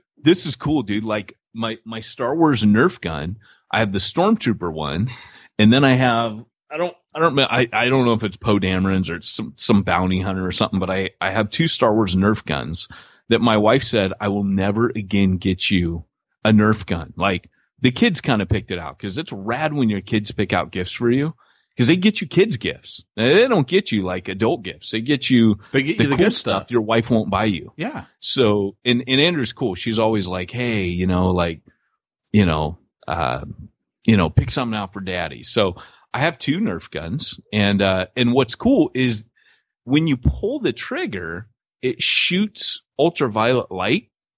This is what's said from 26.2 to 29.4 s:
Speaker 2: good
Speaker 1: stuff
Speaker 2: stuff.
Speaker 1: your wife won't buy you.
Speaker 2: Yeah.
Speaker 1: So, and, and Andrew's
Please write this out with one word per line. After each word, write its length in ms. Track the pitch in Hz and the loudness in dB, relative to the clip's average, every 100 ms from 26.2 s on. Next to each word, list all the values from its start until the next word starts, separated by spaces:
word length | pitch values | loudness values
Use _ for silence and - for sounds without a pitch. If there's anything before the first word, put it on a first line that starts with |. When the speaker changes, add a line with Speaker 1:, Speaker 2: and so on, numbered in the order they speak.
| 196 | 2
Speaker 2:
good 80 | |
Speaker 1:
stuff 280 | - 120 98 | 2 -2 -4
Speaker 2:
stuff. 80 | - | -2
Speaker 1:
your 100 | 120 | -2
wife 280 | 107 113 110 | 2 0 2
won't 200 | 113 101 | 0 0
buy 160 | 98 110 | 0 0
you. 260 | 87 - - | -2 -8 -10
Speaker 2:
Yeah. 280 | 208 - - _ | -10 -10 -16 _
Speaker 1:
So, 560 | - 139 113 104 98 - 123 | -2 2 2 2 -2 -4 -2
and, 180 | 120 127 | -2 0
and 120 | 131 | 2
Andrew's 320 | 165 165 | 2 0